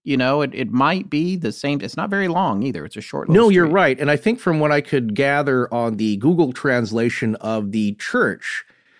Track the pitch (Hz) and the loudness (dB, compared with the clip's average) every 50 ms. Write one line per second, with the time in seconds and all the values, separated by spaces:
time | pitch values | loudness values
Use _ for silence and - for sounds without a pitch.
0 | - 151 135 131 127 131 143 151 143 131 - 127 123 107 117 127 139 156 190 185 | -4 -2 0 0 2 2 2 0 0 -2 -4 -6 -4 -2 0 2 2 2 2 -2
1 | - - 147 147 170 180 190 175 156 104 - - - 143 143 139 - - - - | -4 -4 -4 -2 -2 -2 -2 -4 -4 -6 -6 -4 -4 -4 -4 -4 -6 -8 -8 -6
2 | 202 202 196 196 190 175 165 185 190 139 101 98 123 135 - - 73 - - - | -6 -4 -2 -2 -2 -2 0 0 0 0 -2 -2 -2 -4 -4 -8 -10 -12 -12 -14
3 | - - - 71 - - 160 220 233 214 190 180 170 151 175 196 175 139 127 - | -12 -10 -10 -6 2 4 6 6 8 8 6 6 6 4 4 4 4 2 2 0
4 | 147 147 147 143 - 214 240 - - 180 160 156 151 151 147 147 147 - 151 135 | 0 0 0 2 0 -2 -2 0 0 0 0 2 2 2 2 0 0 0 -2 -2
5 | 117 110 104 131 139 139 143 147 139 139 131 127 120 - 120 120 117 117 110 101 | 0 0 0 0 0 2 2 0 0 2 0 0 0 -2 -2 -2 -2 -2 -2 -2
6 | 110 107 104 98 123 160 180 170 160 127 123 - - 139 123 123 113 98 110 113 | -2 -2 -2 0 0 2 2 2 2 0 -2 -2 -2 0 0 0 0 -2 0 0
7 | 120 120 - - 120 110 110 - - 110 113 110 104 98 107 110 107 101 101 - | 0 0 0 -2 -2 -2 -2 -4 -4 -4 -4 -4 -4 -4 -2 -2 -2 -2 -4 -6
8 | - - - 247 185 110 85 - - - - - - _ _ _ _ _ _ | -6 -4 -2 0 0 -2 -2 -6 -8 -10 -10 -10 -12 _ _ _ _ _ _